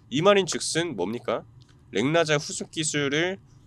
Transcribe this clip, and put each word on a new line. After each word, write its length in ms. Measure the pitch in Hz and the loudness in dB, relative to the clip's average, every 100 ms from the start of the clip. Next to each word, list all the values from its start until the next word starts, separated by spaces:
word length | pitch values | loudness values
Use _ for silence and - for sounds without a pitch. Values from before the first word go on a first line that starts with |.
| - | -6
이 120 | 127 | 2
말인 240 | 190 202 190 | 4 6 4
즉슨 500 | 123 - 160 170 107 | -2 -2 -2 -2 -2
뭡니까? 500 | 90 117 - 120 - - - - - | -4 -4 -4 -4 -6 -18 -20 -20 -8
랭라자 460 | 95 127 165 160 147 | -2 2 2 2 0
후속 320 | - - - | -2 -8 -10
기술을 680 | - 156 147 139 147 175 196 - - | -6 -4 -2 0 0 -2 -4 -12 -20